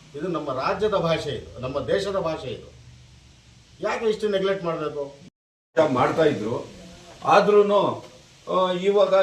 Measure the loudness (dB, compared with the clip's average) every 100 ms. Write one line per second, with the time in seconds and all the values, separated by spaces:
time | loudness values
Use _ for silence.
0 | -18 -10 -6 -6 -6 -4 -4 -2 0 0
1 | 0 -2 -4 -8 -10 -12 -8 -6 -2 -2
2 | -2 -4 -4 -6 -8 -12 -16 -20 -20 -20
3 | -20 -20 -20 -20 _ -20 _ -10 -6 -2
4 | -2 -2 0 0 0 -2 -4 -4 -6 -6
5 | -10 -12 -20 _ _ _ _ 2 2 4
6 | 0 4 2 2 -4 -6 -8 -16 -20 -20
7 | -20 -10 4 4 6 4 6 4 2 -4
8 | -12 -20 -20 -20 -4 0 0 0 2 4
9 | 4 4